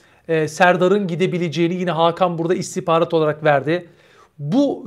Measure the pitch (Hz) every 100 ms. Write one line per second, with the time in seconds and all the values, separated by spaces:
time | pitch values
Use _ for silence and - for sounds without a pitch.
0 | _ _ - 165 156 - 180 180 180 202
1 | 196 165 185 170 175 147 170 180 180 160
2 | 165 170 185 170 165 185 170 185 185 165
3 | 165 165 156 151 156 143 135 175 175 _
4 | _ _ _ _ 147 220 285 -